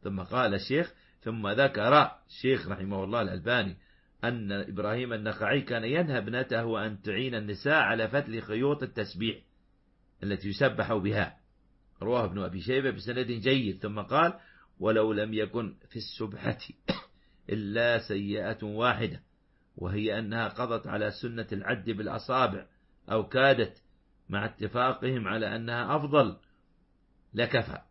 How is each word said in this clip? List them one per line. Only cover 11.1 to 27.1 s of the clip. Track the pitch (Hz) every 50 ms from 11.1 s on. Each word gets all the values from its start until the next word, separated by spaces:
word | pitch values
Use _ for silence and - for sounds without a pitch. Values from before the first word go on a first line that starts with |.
| 107 104 98 - - - _ _ _ _ _ _ _ _ _ _ _ _
رواه | 95 104 123 123 113
ابن | 98 85 101
أبي | 95 - 87 95
شيبة | 85 104 127 135 131 135
بسند | 107 98 95 110 123 123 127 113
جيد. | 120 117 95 131 135 135 123 101 92 -
ثم | - 107 104 107
قال: | 101 - 127 147 160 170 185 - - - - - - _ _ _
"ولو | 92 107 110 110 107 110 110
لم | 101 107 107 110
يكن | 107 107 107 - 120 117 98 - - _ -
في | -
السبحة | 117 107 - - - 113 107 98 98 - - - - - - - _ _ - - - - -
<coughs> | _ _ _ _ _ _ _ -
إلا | - 107 107 101 104 113 117 120 120 113 - -
سيئة | 107 98 101 101 101 107 98 - 113 - -
واحدة، | 107 104 107 117 123 113 107 113 104 - - - _ _ _ _ _ _ _ _ _ _
وهي | - - 87 95 104 107 110 101 107
أنها | 113 101 107 117 113 104
قضت | 101 107 123 117 117 113 - 127
على | 110 104 107 107
سنة | 101 - - 123 117 113 110 -
العد | 110 98 98 98 123 113 95 113
بالأصابع | 110 98 107 - - 113 - - 127 131 139 - 185 196 - - _ _ _ _ _ _ _ -
أو | 101 110 104 -
كادت، | - 127 131 139 135 117 113 104 - - _ _ _ _ _ _ _ _ _ _
مع | - 101 104
اتفاقهم | 110 - - 104 104 - 123 123 131 131 - - 127 131 123 110 92
على | 98 113 110 101 -
أنها | 113 113 117 117 120 120 - 139
أفضل، | 156 143 147 139 151 123 107 87 - _ _ _ _ _ _ _ _ _ _ _ _ _ _